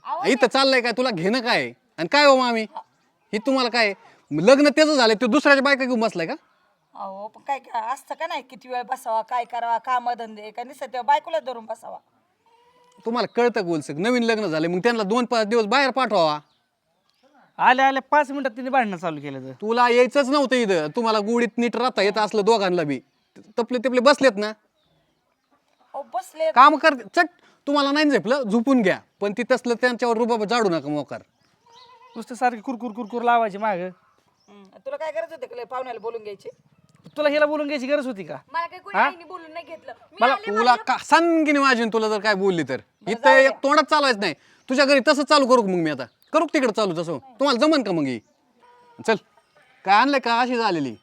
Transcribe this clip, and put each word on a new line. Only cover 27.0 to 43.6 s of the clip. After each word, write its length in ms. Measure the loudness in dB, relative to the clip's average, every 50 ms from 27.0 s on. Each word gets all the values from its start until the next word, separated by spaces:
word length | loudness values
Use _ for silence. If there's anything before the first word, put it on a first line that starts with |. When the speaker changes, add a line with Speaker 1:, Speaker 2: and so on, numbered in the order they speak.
| -10 -2 0
Speaker 2:
चट. 100 | 0 0 0 _ _ _ _ _ _ _
तुम्हाला 240 | 0 0 2 2 2
नाही 180 | 2 2 2 2
झेपलं, 340 | 2 2 2 0 -2 0 0
झोपून 380 | 0 0 0 2 2 2 4
घ्या. 180 | 4 2 0 -2 _ _ _ _
पण 140 | -6 -4 -4
ती 60 | -4 -2 -2
तसलं 220 | -2 -2 0 -4 -4
त्यांच्यावर 440 | 0 0 -2 -2 0 -2 -2 0
रुबाब 260 | 0 0 -2 -2 -4 -2
झाडू 260 | -2 -2 0 0 0
नका 200 | 0 -2 -4 -4
मोकार. 320 | -6 -6 -6 _ -14 -16 -16 _ _ _ _ _ _ _ _ _ _ -20 -20 _ -20 _ -20 -20 _
Speaker 4:
नुसतं 200 | -18 -16 -16 -6
सारखी 260 | -2 -2 -2 -2 -4
कुरकुर 300 | -10 -10 -10 -8 -8 -10
कुरकुर 300 | -10 -10 -12 -10 -8 -4
लावायची 360 | 0 0 2 2 0 -2 -4
मागं. 320 | -4 -4 -4 -4 -4 -6 -10 -12 _ _ _ _ _ _ _ _ _ _ _
Speaker 3:
हम्म, 140 | -20 -20 -20
तुला 340 | _ _ -18 _ -12 -10
काय 140 | -8 -10 -8
गरज 200 | -8 -8 -10 -10
होती 160 | -12 -16 -16
का 80 | -16 -14
लय 80 | -16 -14
पाहुण्याला 360 | -10 -10 -10 -10 -10 -12 -12
बोलून 240 | -12 -12 -12 -10 -14
घ्यायची? 260 | -14 -16 _ _ -20 -20 _ _ _ _ _ _ _ _ _ _ -14 _
Speaker 4:
तुला 120 | -2 -2 0
हिला 160 | 2 2 2
बोलून 220 | 0 0 -4 -4
घ्यायची 200 | -4 -4 -6 -2
गरज 200 | -2 -2 -2 -2
होती 160 | -6 -10 -10 -12
का? 140 | -14 -14 -16 _ _ -8
Speaker 1:
मला 120 | -8 -8
काही 160 | -8 -12 -18
कोणी 160 | _ -4 0
Speaker 4:
हा? 80 | 0 0
Speaker 1:
आईने 180 | 0 -2 -8 -18
बोलून 280 | -18 -18 -18 -18 -16
नाही 140 | -16 -18 -16
घेतलं. 280 | -16 -20 -18 _ -20 -20 _ -20 _
मी 60 | -2 0
Speaker 4:
मला 120 | 0 2 2
Speaker 1:
आले 140 | -2 -4
Speaker 2:
तुला 240 | -4 -2 0 2 2
Speaker 1:
माझ्या 120 | 2 2 0
Speaker 2:
का 200 | -6 -6 -6 0
सांगीन 540 | 2 4 4 4 4 2 2 2 2 2
माझी, 260 | 2 4 2 2 2 0
तुला 240 | 0 0 0 0 0
जर 100 | -2 -2
काय 140 | 0 0 0
बोलली 300 | 2 0 0 0 0 -2
तर? 140 | -4 -6
Speaker 3:
बरं, 340 | -8 -8 _ _ _ -6 -6
Speaker 2:
इथं 100 | -6 2 4
Speaker 3:
जाऊ 140 | 6 8
Speaker 2:
एक 100 | 8 6
Speaker 3:
द्या. 100 | 4 2 0